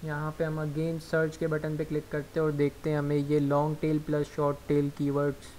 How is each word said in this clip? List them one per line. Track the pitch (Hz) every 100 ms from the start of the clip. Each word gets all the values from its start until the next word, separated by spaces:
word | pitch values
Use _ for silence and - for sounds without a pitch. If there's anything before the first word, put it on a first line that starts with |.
| 160
यहाँ | 147 156 156
पे |
हम | 160 156
again | 151 147 160 165
search | 156 160 160 156
के | 165
button | 156 156 151
पे | 156
click | 151 147
करते | 151 143 -
हैं | 156
और |
देखते | 147 143 - 160
हैं | 151
हमें | 143 147
ये | 143 151
long | 143 143 151 151
tail | 156 151
plus | 151 147 147 -
short | 147 143 -
tail | 147 143 143
keywords | 143 143 143 135 -